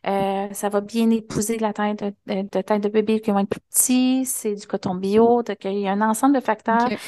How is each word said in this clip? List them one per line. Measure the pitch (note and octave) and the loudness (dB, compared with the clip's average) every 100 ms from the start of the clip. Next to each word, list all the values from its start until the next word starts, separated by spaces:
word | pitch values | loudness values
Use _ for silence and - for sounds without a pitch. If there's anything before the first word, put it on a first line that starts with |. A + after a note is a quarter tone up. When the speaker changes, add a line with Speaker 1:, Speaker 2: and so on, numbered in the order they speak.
| - | -2
Speaker 1:
Euh, | G3 G3 G3 G3+ | 0 0 -2 -4
ça | G3+ G3+ | -4 -2
va | G3+ | -2
bien | G#3 A#3 A3+ | -2 0 2
épouser | A3+ A3 - G#3+ A3+ | 2 0 -4 -2 -2
la | A3 | -2
taille | G3+ G#3 G#3 | -2 -2 -2
de, | G3+ G3+ - | -6 -8 -6
de, | G3 G3 | -6 -2
de | F#3+ | -4
tête | F#3+ G#3+ | 0 0
de | G#3 | 2
bébé | G#3+ G#3+ A3 | 0 2 0
qui | G#3+ | 0
vont | G3+ | 0
être | G3 | 0
plus | - | -4
petits. | - - - B3+ B3+ C4 | -4 -2 2 2 2 2
C'est | B3+ - A3 | -2 -4 -4
du | G3+ - | -6 -6
coton | G3 G3 | -6 -4
bio. | F#3 F#3+ G#3+ A#3 A#3+ | -4 2 4 6 4
Donc, | A#3 G3 | 0 -6
il | G3 G3+ | -6 -4
y | G3 | -2
a | |
un | G3+ | 0
ensemble | A3 A3 C4+ | 0 2 4
de | C#4 | 2
facteurs | A#3+ G#3+ - A3+ B3 | 2 -2 2 2 2
Speaker 2:
Ok. | G#3 | -2